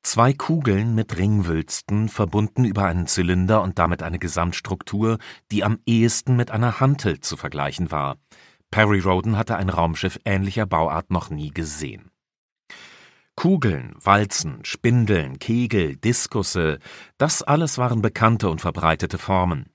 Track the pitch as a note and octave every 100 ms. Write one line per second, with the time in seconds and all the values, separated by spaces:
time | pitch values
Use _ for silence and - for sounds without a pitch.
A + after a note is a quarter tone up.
0 | - - A#2+ C#3 - E3 B2+ G2 A2+ A2
1 | G#2+ - G2 G#2+ F2 D#2+ D#2 - - G#2
2 | A2 - G2 G#2 G#2+ - A#2+ G2 G2 F2
3 | E2+ - F2 F#2 F#2 G#2+ F#2+ F2+ E2+ F2
4 | D#2+ E2+ F2 E2+ F2 - - F#2+ - G#2
5 | A2 A2+ - - _ G#2 - G#2+ - A2+
6 | A#2 - - B2 A#2+ A2 A#2+ - C3 C#3
7 | G#2 D2+ - - C#2+ D2 C#2+ C#2 E2+ D2+
8 | C#2+ C2+ _ - - _ _ G#2+ G#2+ G2+
9 | F#2 F#2 F#2+ G#2+ A2+ G2 F#2 E2 E2+ D#2+
10 | F#2+ - - G2 F#2+ A2+ G2+ E2+ D#2+ D#2+
11 | - F2+ - D2+ D2+ C#2+ D#2+ C#2+ C#2+ G#1
12 | - _ _ _ _ _ _ - - -
13 | - _ _ - E3+ F#3+ B2 D2+ A#1 -
14 | - G2+ G#2 - E2 A#1+ - - A#2+ B2
15 | G#2+ F#2+ C#2 C2+ - A#2 A#2+ G#2+ D#2+ C#2
16 | A2+ A#2+ - A2 F#2 F#2 D#2+ D2 - -
17 | - _ D3+ - - D3 D#3+ - B2 A2+
18 | A2 - A2+ A2+ G2+ D#2+ F2 - D#2+ D#2+
19 | - F2 - F#2+ F2+ D2+ C2+